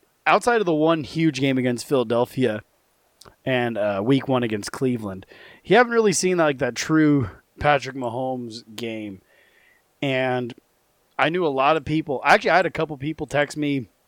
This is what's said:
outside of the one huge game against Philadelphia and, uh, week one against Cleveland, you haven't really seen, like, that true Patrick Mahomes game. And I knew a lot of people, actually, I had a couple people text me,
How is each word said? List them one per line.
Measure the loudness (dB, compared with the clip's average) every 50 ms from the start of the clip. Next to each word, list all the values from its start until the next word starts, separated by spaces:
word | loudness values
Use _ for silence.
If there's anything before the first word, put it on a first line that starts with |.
| _ _ _ _ 2
outside | 2 2 4 4 2 2 2
of | 2
the | 2 2
one | 4 4 4 2 2 -2
huge | -4 -2 0 2 2 2 2
game | 0 2 2 2
against | 0 0 -2 -4 -4 0
Philadelphia | 0 0 2 2 2 0 0 0 -2 -2 0 0 -2 -4 -10 _ _ _ _ _ _ _ _ _ _ _ -20 -20 _ _ -4
and, | -2 0 0 0 -2 -2 -2
uh, | -2 0 0 0 0
week | 2 2 2 2 0
one | -2 0 0
against | -2 -4 -4 -6 -8
Cleveland, | -8 -4 -4 -2 -2 -4 -6 -8 -10 -10 -14 _ -20 -20 -20 -20 -20 -10 -2
you | 2 4
haven't | 4 4 4 2
really | 2 2 2 2
seen, | 2 0 0 2 2
like, | 2 2 0 0
that | -2 -4 -4
true | -4 -4 0 2 4 4 6 4 2 2 -2 -8 -14 _ _ _ -2
Patrick | 2 2 2 2 0 -4 -10
Mahomes | -8 -8 -6 -6 -4 -6 -6 -6 -6 -8 -10 -14 -16 -18 -18 -14
game. | -10 -8 -8 -8 -8 -10 -10 -12 -14 _ _ _ _ _ _ _ _ _ _ _ _ _ _ _ -6
And | -4 -2 -2 0 -2 -2 -2 -2 -4 -6 -10 _ _ _ _ _ _ _ _ _ _ _ _ -2
I | -2 0
knew | 0 0 -2
a | -2
lot | 0 2 2 2 2 2
of | 0
people, | -2 -4 -2 -2 -2 -4 -2 2
actually, | 4 4 4 4 4
I | 2
had | 4 2
a | 2
couple | -2 -4 -4 -4 -6 -8
people | -8 -8 -6 -6 -8 -4
text | 0 0 0 0 -2 -4
me, | -2 -2 -2 -2 -4 -8 _ _ _